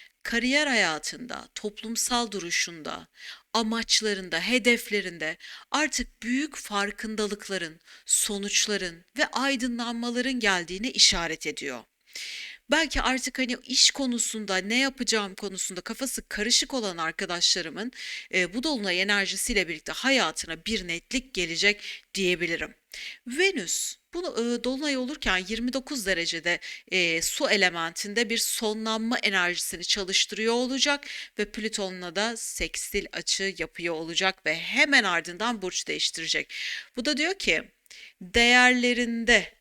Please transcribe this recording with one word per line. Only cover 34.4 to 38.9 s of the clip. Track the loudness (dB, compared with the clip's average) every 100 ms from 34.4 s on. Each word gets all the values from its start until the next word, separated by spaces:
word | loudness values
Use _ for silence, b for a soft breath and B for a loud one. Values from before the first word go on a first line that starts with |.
| 0
ve | -2
hemen | 0 2 6 6
ardından | 4 2 -2 -2 -2 -2
burç | -4 -4 -4
değiştirecek. | -2 -2 -2 -2 -2 -2 B B B B -4
Bu | -2
da | 2
diyor | 0
ki, | 0 2 2 0 _ _ B B -18
değerlerinde | -2 4 8 8 8 6 4